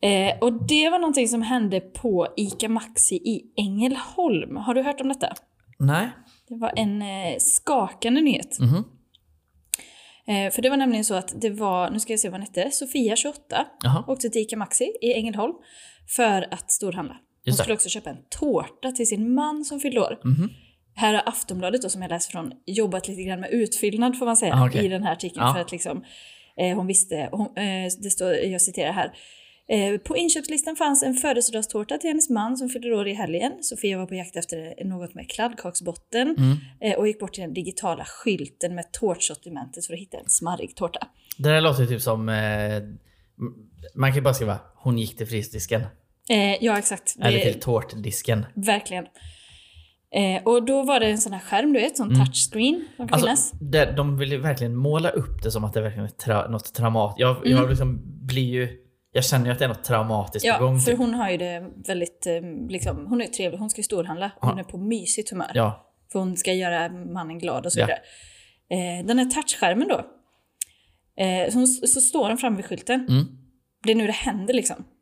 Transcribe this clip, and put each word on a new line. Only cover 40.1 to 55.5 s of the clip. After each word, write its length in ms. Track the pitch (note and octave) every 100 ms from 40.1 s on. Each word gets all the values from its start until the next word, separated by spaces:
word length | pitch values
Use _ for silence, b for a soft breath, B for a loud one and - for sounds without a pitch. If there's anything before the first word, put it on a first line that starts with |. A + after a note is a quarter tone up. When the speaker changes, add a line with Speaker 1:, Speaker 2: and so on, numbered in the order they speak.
| -
Speaker 1:
en 120 | -
smarrig 460 | - F3 F3 - -
tårta. 320 | F3 - - B B -
Speaker 2:
Det 120 | C#3+
här 120 | D#3
låter 240 | D#3+ C3+ A#2+
typ 160 | A#2+
som, 280 | B2 A2 A2
eh, 60 | A2 G#2+ G#2 G#2 G#2+
m-, 240 | G#2 - _ _ _ _ B2 - - - - -
man 140 | C3+
kan 60 | C3+
ju 60 |
bara 120 | C#3
skriva, 260 | C3 A2 F2+ - _
"Hon 220 | - A#2+
gick 200 | G#2+ -
till 100 | A2+
frysdisken." 540 | A2+ G2+ A2+ - A2 A2 - _ _ -
Speaker 1:
Eh, 340 | A3 G3+ G3
ja, 140 | A3+ G#3
exakt. 380 | G#3 G3 - -
Speaker 2:
Eller 160 | A#2+ A#2
Speaker 1:
Det 140 | A#2
Speaker 2:
till 100 | -
tårtdisken. 840 | - A2+ - A2 G#2+ G2 - A2 G#2+ -
Speaker 1:
Verkligen. 500 | G3 G#3 G3+ F#3 - B B B B B B B B B _ -
Eh, 280 | G3 F#3
och 220 | F#3+ A#3+ A#3
då 180 | C4+
var 160 | C4+ C4+
det 60 | A3
en 100 | G#3+
sån 160 | A3
här 60 | F#3+
skärm, 340 | - G3+ C#4+
du 60 | C4+
vet, 180 | A#3+ D#4+
sån 140 | G#3+
Speaker 2:
Mm. 140 | C3 C3
Speaker 1:
touchscreen 600 | - - A3 A#3+ F4 D#4+ -
som 100 | A#3+
kan 60 |
Speaker 2:
Alltså, 140 | - E3+
Speaker 1:
finnas. 240 | C#4 - - C#3+
Speaker 2:
det, 200 | D3+ C#3+ C#3
de 200 | C#3+ C#3
vill 140 | C#3
ju 60 | C#3+
verkligen 380 | D3 C3 A#2+ A#2+
måla 340 | C#3 D3+ E3
upp 340 | - B2+ -
det 80 | A2+